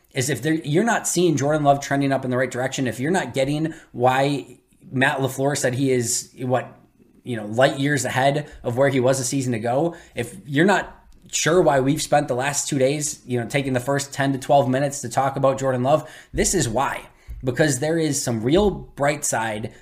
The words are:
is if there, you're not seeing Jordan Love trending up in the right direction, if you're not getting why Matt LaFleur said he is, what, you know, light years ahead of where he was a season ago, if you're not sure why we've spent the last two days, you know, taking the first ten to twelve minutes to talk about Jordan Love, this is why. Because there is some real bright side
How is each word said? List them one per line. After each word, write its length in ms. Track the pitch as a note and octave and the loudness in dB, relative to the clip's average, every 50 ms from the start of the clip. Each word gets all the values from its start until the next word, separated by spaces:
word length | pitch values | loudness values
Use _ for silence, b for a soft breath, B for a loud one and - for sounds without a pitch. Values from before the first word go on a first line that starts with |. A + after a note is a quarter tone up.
| _ _ - | _ _ -6
is 160 | C#3 A#2+ C#3 | -4 -2 -2
if 120 | C#3 A2 | -2 -2
there, 120 | B2 D#3 D#3+ | -2 -2 -2
you're 300 | D#3 - D3 D3 F#3 A3+ | -2 0 0 2 2 2
not 240 | A#3 G#3 E3 - | 2 0 0 -2
seeing 300 | - - E3+ F3+ E3+ D3 | -2 0 2 2 4 2
Jordan 260 | B2 C#3 D3 D#3 D#3 D3 | 2 2 0 0 2 4
Love 180 | C#3+ C#3 C#3 | 4 2 2
trending 300 | - - C#3 C#3+ C#3 C#3 | 2 -2 0 0 2 0
up 140 | C3+ B2+ B2+ | 0 0 -2
in 60 | B2+ | -2
the 60 | B2 | -2
right 120 | B2+ C3 B2 | -2 -2 -2
direction, 380 | - A#2+ B2+ B2+ - C#3+ C3+ | -4 -4 -6 -4 -2 -2 -2
if 120 | A#2+ G#2+ B2 | -2 -2 -2
you're 120 | B2+ D#3+ | -2 0
not 220 | F#3 F3+ C#3+ B2 B2 | 0 0 -2 -2 -2
getting 400 | C3+ C3 C#3 D3 D3+ D#3 D#3 D#3 B B B | -2 -2 0 0 -2 -2 -4 -6 B B B
why 680 | B B2 A#2+ B2+ B2+ C3+ C#3 D3 C#3+ C3 - - - _ _ _ _ _ - - | B 0 2 2 4 4 2 0 0 -2 -6 -10 -16 _ _ _ _ _ -14 -6
Matt 280 | C3+ B2+ C3+ C#3+ D3 C3+ | -2 0 2 2 2 0
LaFleur 360 | C3+ B2+ - C3+ C3+ C#3+ C#3+ | -2 -4 -2 0 -2 0 0
said 200 | - - B2+ B2 | 0 -2 -2 0
he 160 | C3 C#3 C3 | 0 0 2
is, 420 | B2+ B2 A#2 A2 - - - - - - | 2 2 0 0 -2 -4 -6 -8 -12 -8
what, 360 | C3+ B2 B2+ A#2+ - - - - _ _ _ _ _ _ _ _ - | -4 -2 -2 -2 -2 -4 -14 -20 _ _ _ _ _ _ _ _ -10
you 140 | B2 A#2+ | -8 -8
know, 80 | A2 G#2 | -6 -6
light 320 | G#2 A2 B2 C3 D#3 D#3 | -4 0 2 2 2 2
years 280 | C#3 C3+ D3 D3 C3 A#2+ | 0 -2 0 0 0 -2
ahead 440 | B2 G#2+ B2+ C3 C#3+ C#3 D3 C#3+ B B B B | -2 0 2 2 2 2 0 -4 B B B B
of 120 | B2 A#2 | -4 0
where 140 | B2+ C#3 C#3 | 2 2 2
he 100 | B2+ C3 | 2 2
was 200 | A#2+ C3 C3+ B2+ | 2 2 2 0
a 40 | B2 | -2
season 300 | - D3 C#3 B2 B2+ A#2 | -4 -2 -2 -2 -2 -2
ago, 420 | G#2+ A2 A#2 B2 C#3 E3 E3+ E3+ B B B B | -2 -2 -2 0 0 0 -2 -4 B B B B
if 200 | B2 A#2 - - - - | -8 -8 -8 -10 -16 -10
you're 180 | C#3 C3+ C#3+ E3+ | -4 2 2 4
not 300 | G3+ F#3+ E3 - - - - - - - - - - | 4 4 2 0 -6 -12 -20 -20 -20 -20 -20 -16 -8
sure 300 | - - - D3+ E3+ F#3 | -4 -2 0 2 4 4
why 180 | E3 D3+ C#3+ C3+ | 4 4 4 4
we've 220 | B2+ C3+ C#3+ D3 | 4 2 0 -2
spent 260 | - - D3 D3 D3 | 0 2 2 2 2
the 60 | D3 B2+ | 2 -2
last 340 | A#2+ C3 C#3+ C#3+ - - | -2 -2 -2 -2 -4 -4
two 120 | - D#3 C3+ | -2 0 2
days, 420 | B2+ C3+ D3+ D3+ D3 - - - - | 2 2 2 0 -4 -6 -8 -8 -8
you 160 | - B2 A#2+ | -4 -4 -4
know, 80 | A2+ | -2
taking 260 | G#2 - C#3+ C3+ C#3 C3 | -2 -2 -2 -2 0 -2
the 60 | B2 | -2
first 320 | A#2+ C#3 C#3+ C#3 - - | -2 0 -2 -2 -2 -4
ten 200 | - - C3+ C#3 | -4 -2 -2 0
to 80 | C3+ B2 | -2 -2
twelve 280 | A2 - C#3+ C#3+ B2+ | 0 4 4 4 4
minutes 340 | B2+ B2+ C3+ D3 C#3 C#3 - | 4 2 0 0 -2 -4 -6
to 80 | - A#2+ | -8 -4
talk 260 | - - C#3 C3+ - | -2 0 0 0 0
about 240 | C#3 C#3 C3+ C3 - | 0 0 0 2 2
Jordan 240 | C#3+ C3 B2+ B2 B2 | 0 -2 0 0 2
Love, 260 | C3+ D#3 D3+ - B B B B B B | 2 2 2 0 B B B B B B
this 220 | D3+ A3 - - | -2 0 0 2
is 120 | F3 C3 | 0 0
why. 400 | A#2 G#2 G#2+ C3+ - - - - - _ b b b b b - | 0 0 0 0 -2 -4 -6 -12 -16 _ b b b b b -6
Because 360 | C3 B2 D#3+ D#3 D3+ C#3+ - | -4 0 2 2 2 2 0
there 200 | D3+ D#3 E3 E3 | 0 0 0 0
is 200 | D#3+ D#3 C3+ - | 0 0 -2 -2
some 220 | - C3 A#2+ A2 | -2 -2 -2 -2
real 300 | G#2+ B2+ D#3 G3 G#3 G3 | 0 2 4 4 4 2
bright 520 | D#3 C#3 - - - - C#3 C#3+ D3+ A#2+ - | 0 -2 -10 -12 -6 -2 0 0 0 -2 -4
side 500 | - C3 A2+ A2+ A2+ G#2+ G#2+ A2+ G#2+ B B | -4 -2 -2 -2 -4 -6 -6 -8 -10 B B